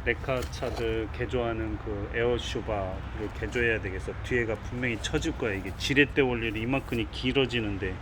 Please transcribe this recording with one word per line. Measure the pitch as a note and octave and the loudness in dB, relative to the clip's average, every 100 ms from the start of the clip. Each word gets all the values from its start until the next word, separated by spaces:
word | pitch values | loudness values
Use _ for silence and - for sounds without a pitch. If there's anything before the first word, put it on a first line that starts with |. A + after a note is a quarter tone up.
레카 | - A#2 - B2+ | 0 0 0 -2
차들 | A#2+ - B2+ G#2+ A#2 A2+ A2 | -2 -4 -4 -2 -2 0 -4
개조하는 | - A#2+ B2+ A#2 A2+ A2 G#2 | -4 -2 0 0 0 -2 -4
그 | A2 G#2 G2+ | -4 -4 -2
에어쇼바를 | A2+ A#2 A#2+ - B2 G#2+ G#2 F#2+ F#2+ - - G#2 - | 0 2 2 0 -4 -2 -2 -2 -4 -6 -6 -6 -4
개조해야 | A2 A#2+ A#2+ A2 | -2 2 2 2
되겠어. | F#2+ F#2 F#2+ G2+ | 0 -4 -6 -6
뒤에가 | - B2 A2+ G#2+ | 0 2 2 -2
분명히 | - B2 B2 A2 | -4 -2 -2 -2
처질 | - D#3 E3 - | 0 0 0 -2
거야. | A#2+ | -2
이게 | G2 F#2+ F#2 | -2 -4 -4
지렛대 | - C#3 C#3+ - | 2 6 6 6
원리로 | C3 A#2+ A2+ G#2+ | 4 4 0 0
이만큼이 | A2+ C3+ - A#2+ G#2+ | 0 0 0 -2 0
길어지는데 | - B2+ B2+ B2+ A#2+ G#2 G2 F#2+ F2+ | 0 2 2 2 2 0 -2 -2 -4